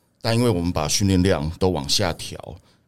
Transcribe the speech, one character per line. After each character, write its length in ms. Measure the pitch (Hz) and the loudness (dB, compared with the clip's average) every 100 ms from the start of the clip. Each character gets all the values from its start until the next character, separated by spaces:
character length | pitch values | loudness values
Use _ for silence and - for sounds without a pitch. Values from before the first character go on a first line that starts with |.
| _ _ | _ _
但 160 | 117 117 | -2 2
因 60 | |
为 80 | 123 | 2
我 100 | 87 | 2
们 120 | 87 | 0
把 140 | 87 76 | -2 -2
训 200 | - 98 | 2 4
练 140 | 92 | 4
量 280 | 95 82 78 82 | 4 2 -2 -2
都 120 | 92 | -2
往 180 | 80 71 | -2 -2
下 240 | - 92 | -2 -2
调， 440 | 80 - 78 - - _ _ | -4 -10 -14 -16 -18 _ _